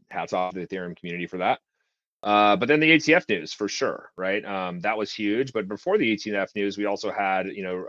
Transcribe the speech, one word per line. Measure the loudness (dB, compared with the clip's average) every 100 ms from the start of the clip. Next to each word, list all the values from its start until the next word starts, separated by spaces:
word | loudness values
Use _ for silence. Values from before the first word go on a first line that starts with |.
| _
hats | -8 -4
off | -2 -2
to | -6
the | -8
Ethereum | -8 -8 -10
community | -10 -8 -8
for | -2
that. | -2 -2 _ _ _ _ _ _
Uh, | 2 6 6
but | 6 4
then | 4
the | 6
A | 6
T | 6
F | 4 4
news, | -2 -4
for | -6 -4
sure, | -2 -2 -4 -10 -6
right? | -2 -2
Um, | -4 -4 -4 -4
that | -2 -2
was | -4
huge. | -2 0 0 0
But | -4 -4
before | -6 -2 2
the | 2
A | 0
T | -2
F | -4 -4
news, | -2 -4 -2
we |
also | -4 -2 -4
had, | -2 0 0 -2
you | -6
know, | -6 -6